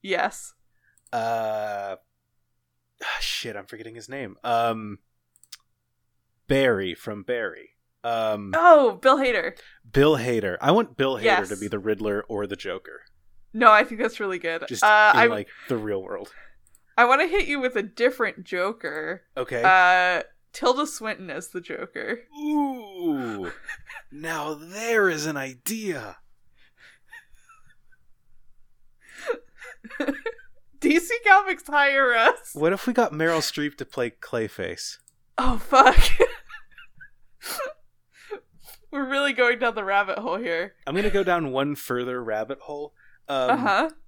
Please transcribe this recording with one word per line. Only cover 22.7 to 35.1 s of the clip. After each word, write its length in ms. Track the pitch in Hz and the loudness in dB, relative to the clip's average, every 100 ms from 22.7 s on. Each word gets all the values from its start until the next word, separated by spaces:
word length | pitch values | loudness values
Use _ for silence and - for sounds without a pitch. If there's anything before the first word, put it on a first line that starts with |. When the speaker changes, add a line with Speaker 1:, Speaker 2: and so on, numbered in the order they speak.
| 254 208 190 175 143 120 104 87 - - - - - - | -6 -14 -6 -4 -2 -4 -8 -10 -12 -16 -16 -18 -20 -18
Speaker 2:
Now 440 | 143 160 165 147 151 | -14 -10 -8 -8 -10
there 540 | 165 202 233 226 190 | -12 -10 -2 2 2
is 180 | 156 151 | 0 -4
an 100 | 147 | -6
idea. 800 | 135 127 - 220 214 147 107 - - - - _ - _ - _ _ 932 906 855 _ 1077 - 1077 - - _ - _ - - - - - - _ _ - 605 - - - - - - 523 | -8 -8 -6 -6 -6 -8 -10 -18 -20 -20 -20 _ -20 _ -20 _ _ -20 _ -20 _ -20 -20 _ -20 -20 _ -20 _ -20 -20 -20 -20 -20 -20 _ _ -16 -8 -8 -8 -20 -20 -20 -20 -8
Speaker 1:
<laughs> 80 | 277 277 453 - - - - - | -6 -6 -8 -12 -20 -20 -20 -4
D 200 | 285 320 | 2 2
C 180 | 339 466 427 | 0 -4 6
Comics, 420 | 392 392 359 - | 6 6 -6 -2
hire 460 | 294 285 277 262 233 | 0 2 2 2 4
us. 340 | 233 480 - | 2 2 -8
Speaker 2:
What 200 | - 156 | -2 0
if 140 | 196 - | 0 -2
we 60 | |
got 200 | 240 226 | 0 0
Meryl 260 | 151 165 160 | 0 0 0
Streep 360 | 151 - 147 - | -2 -6 -6 -8
to 80 | 131 | -12
play 240 | - 120 | -4 -6
Clayface? 880 | _ - 120 107 - 90 85 - - _ | _ -8 -6 -6 -8 -10 -10 -12 -14 _